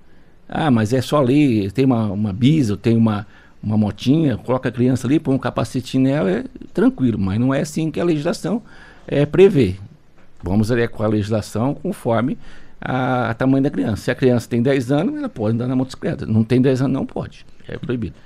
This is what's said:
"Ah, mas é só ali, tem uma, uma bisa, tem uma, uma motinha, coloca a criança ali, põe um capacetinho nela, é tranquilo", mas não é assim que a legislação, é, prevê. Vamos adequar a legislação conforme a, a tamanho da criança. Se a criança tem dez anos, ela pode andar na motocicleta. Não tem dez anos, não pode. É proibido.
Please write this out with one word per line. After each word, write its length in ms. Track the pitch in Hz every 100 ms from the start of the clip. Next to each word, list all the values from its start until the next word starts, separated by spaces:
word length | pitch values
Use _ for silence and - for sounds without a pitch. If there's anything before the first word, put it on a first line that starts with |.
| - - - - -
"Ah, 220 | - 156
mas 220 | 117 107
é 80 | 131
só 180 | - 147
ali, 520 | 123 143 143 110 98
tem 140 | 131
uma, 220 | 135 117 107
uma 200 | 98 107
bisa, 440 | 95 127 160 110 98
tem 200 | 117 113
uma, 300 | 113 104 110 - - -
uma 140 | 104 107
motinha, 600 | 107 107 123 156 151 104
coloca 320 | - 127 127
a 40 |
criança 340 | 120 123 127 117
ali, 120 | 156
põe 160 | 131
um 40 | 135
capacetinho 680 | - - 123 131 - 135
nela, 260 | 131 147 190
é 140 | 208 262 - -
tranquilo", 460 | - 254 262 127 98
mas 200 | 95 104
não 140 | 127
é 80 | 135
assim 300 | - - 160
que 100 | -
a 40 |
legislação, 580 | 175 156 170 - 165 226 - - - - -
é, 200 | 139 147
prevê. 500 | 160 196 143 98 95 101 - - - - -
Vamos 280 | - 104 110
adequar 380 | 123 117 - 107
a 40 |
legislação 640 | 107 101 110 - 107 127
conforme 640 | 143 180 - 123 113 131 233 - - - -
a, 500 | - 127 127 127 113
a 40 |
tamanho 280 | 117 135 135
da 80 | 143
criança. 320 | - 123 98
Se 80 | -
a 40 |
criança 340 | 127 127 120 -
tem 140 | 120
dez 280 | 127 139 120
anos, 260 | 147 214 302
ela 120 | 277
pode 260 | - 107
andar 140 | 117 123
na 80 | 131
motocicleta. 500 | 131 - - - -
Não 160 | 110
tem 180 | 113 131
dez 200 | 131 127
anos, 120 | 135
não 140 | 135 -
pode. 400 | - - - - - -
É 100 | -
proibido. 380 | - 123 104 -